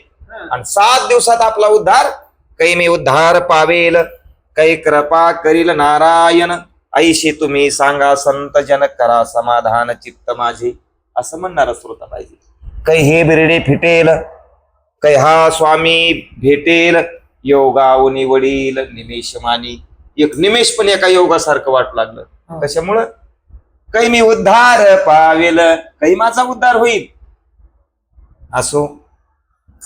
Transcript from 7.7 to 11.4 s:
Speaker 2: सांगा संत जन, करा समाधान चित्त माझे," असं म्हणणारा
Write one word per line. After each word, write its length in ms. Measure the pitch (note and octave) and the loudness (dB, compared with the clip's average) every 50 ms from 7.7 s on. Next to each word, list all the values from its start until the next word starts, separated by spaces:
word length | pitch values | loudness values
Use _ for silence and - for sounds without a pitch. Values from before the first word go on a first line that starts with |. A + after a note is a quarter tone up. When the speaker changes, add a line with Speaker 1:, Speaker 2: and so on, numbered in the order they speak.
Speaker 2:
सांगा 440 | C#3 - C#3+ C#3 C#3+ C#3+ C#3+ C#3+ C#3 | -2 -2 -2 -2 0 0 0 0 0
संत 440 | C3+ - C#3+ C#3 C#3 C#3+ C#3+ - D3 C#3+ B2+ | 0 0 -2 -2 -2 -6 -4 -2 -2 0 0
जन, 160 | C#3+ C#3 C#3+ | 0 0 0
करा 400 | C#3 - - B2 A#2 A#2+ A#2 A2+ | -2 -2 -2 0 0 2 0 0
समाधान 680 | A2+ - A#2+ A#2 B2 A#2+ A#2+ A#2 A2+ A2 A#2 A#2+ A#2+ A#2+ A#2 - | -2 -4 -4 -2 -2 -2 -2 -2 -2 -2 -2 -2 -4 -6 -10 -14
चित्त 280 | B2 A#2+ _ _ - | -20 -20 _ _ -10
माझे," 480 | A#2+ A#2+ A#2+ A#2 A#2 A#2 A#2+ A#2+ B2 - _ _ _ _ _ _ _ | -8 -6 -6 -8 -6 -8 -8 -10 -10 -10 _ _ _ _ _ _ _
असं 220 | B2 B2 - - | -8 -8 -8 -10
म्हणणारा 340 | D#3+ | -12